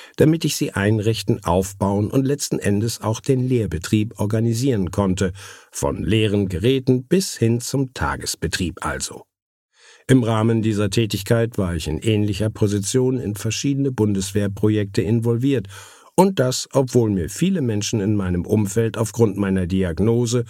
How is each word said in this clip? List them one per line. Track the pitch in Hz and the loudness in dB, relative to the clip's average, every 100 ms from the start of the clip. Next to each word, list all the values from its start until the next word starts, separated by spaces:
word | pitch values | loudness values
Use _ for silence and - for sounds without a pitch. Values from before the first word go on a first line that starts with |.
| - - | -20 2
damit | 147 160 156 | 4 4 0
ich | - | -2
sie | 147 | -4
einrichten, | - 101 110 104 110 - 113 | 0 2 2 0 -2 -2 -2
aufbauen | - 87 95 - 98 101 104 | 2 0 0 -2 -2 0 0
und | 135 135 | 0 0
letzten | 143 - - | -2 -4 -2
Endes | - 104 117 - | 0 0 -2 -4
auch | 107 110 | -4 -4
den | - 131 127 | -2 0 2
Lehrbetrieb | 127 101 80 - 110 107 - | 0 0 -4 0 0 0 -2
organisieren | 104 110 113 113 135 113 90 | -2 0 0 0 0 0 0
konnte, | - 101 92 95 95 - - - | 0 0 2 -2 -4 -14 -20 -16
von | - 71 69 76 | -6 -4 -2 0
leeren | 110 110 101 98 | 2 2 2 0
Geräten | 87 110 135 127 127 127 | 0 0 0 2 0 2
bis | 180 190 - | 0 0 0
hin | 113 117 | 0 0
zum | - 135 131 - | -2 -4 -4 -4
Tagesbetrieb | 76 - - - 82 - 87 - 78 | -4 -4 -8 -6 -6 -4 -6 -6 -8
also. | 69 - - - _ _ _ _ _ - - - | -6 -8 -12 -20 _ _ _ _ _ -20 -20 4
Im | 131 | 4
Rahmen | 110 110 113 113 | 4 2 2 2
dieser | 107 104 104 | 2 0 0
Tätigkeit | - 110 101 - 117 117 - | 0 0 -2 0 2 2 -2
war | 95 85 | -2 -2
ich | 78 | -4
in | 78 | -2
ähnlicher | 113 107 104 98 107 | 0 2 0 0 -2
Position | - 107 104 98 127 127 131 | 0 0 0 0 0 0 -2
in | 85 104 | -4 -4
verschiedene | 113 - 139 139 139 | -4 -2 -2 0 -2
Bundeswehrprojekte | 131 107 98 95 107 101 98 107 107 98 98 | 2 2 2 -2 -2 -2 0 2 2 0 -2
involviert, | 95 117 117 117 135 135 98 - - - - - | 0 2 2 0 2 0 -2 -14 -20 -20 -6 2
und | 190 190 | 4 4
das, | 127 127 - | 0 0 -2
obwohl | - 131 127 113 | 0 2 2 2
mir | 98 76 | 0 -2
viele | - 175 190 | 0 0 0
Menschen | 127 104 101 113 | 0 -2 -2 -2
in | 98 104 | 0 0
meinem | 95 87 - | 0 -2 2
Umfeld | 107 101 113 113 107 | 0 2 0 -2 -2
aufgrund | 110 - 113 95 | -4 2 2 2
meiner | 101 95 90 | 0 0 0
Diagnose | 95 92 92 104 117 120 123 120 | 0 0 0 2 2 0 -2 -4